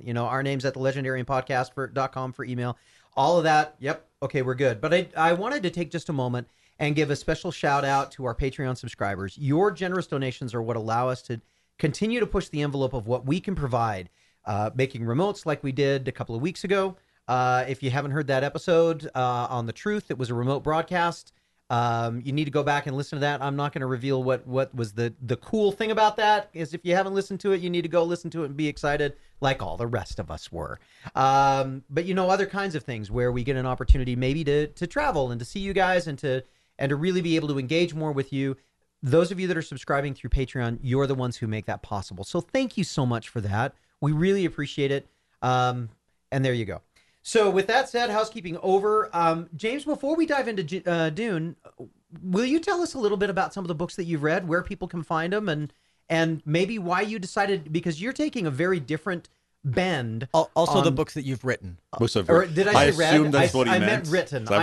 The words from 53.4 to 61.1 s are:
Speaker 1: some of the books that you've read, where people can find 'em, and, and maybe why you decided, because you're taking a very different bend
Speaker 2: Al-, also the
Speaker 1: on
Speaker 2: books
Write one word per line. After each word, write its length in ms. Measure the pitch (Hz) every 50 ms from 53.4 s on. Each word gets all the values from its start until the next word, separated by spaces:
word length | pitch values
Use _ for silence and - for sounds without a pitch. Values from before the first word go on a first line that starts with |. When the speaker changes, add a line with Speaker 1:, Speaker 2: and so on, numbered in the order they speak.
| 185 151 -
Speaker 1:
some 100 | 202 190
of 40 | 170
the 80 | 175
books 200 | 147 175 175 - -
that 80 | 180
you've 180 | 165 170 151 139
read, 240 | 151 160 185 185 165
where 160 | 160 175 180
people 240 | - 202 - 185 175
can 160 | - 175 151
find 300 | - 175 156 165 175 190
'em, 160 | 214 220 196
and, 240 | 156 151 151 143 - _ _ _ _ _ _ _
and 320 | 165 165 165 165 160 151 -
maybe 340 | 151 147 170 190 190 233 220
why 220 | 180 175 175 185
you 180 | 208 208 214 226
decided, 540 | 180 185 - 220 202 202 202 185 151 156 156
because 280 | 175 170 175 160 147
you're 120 | 185 240 269
taking 320 | - 302 302 - 254 185 156
a 40 |
very 280 | 135 127 165 185 190 180
different 480 | 135 120 151 147 - 202 180 170 - - _ _ _ _ _ _ _
bend 640 | 143 120 185 180 185 175 139 120 113 110 113 127 - -
Speaker 2:
Al-, 160 | 160 160 - _
also 260 | 156 170 175 147 143
the 80 | 139 165
Speaker 1:
on 60 | 139
Speaker 2:
books 180 | 131 156 -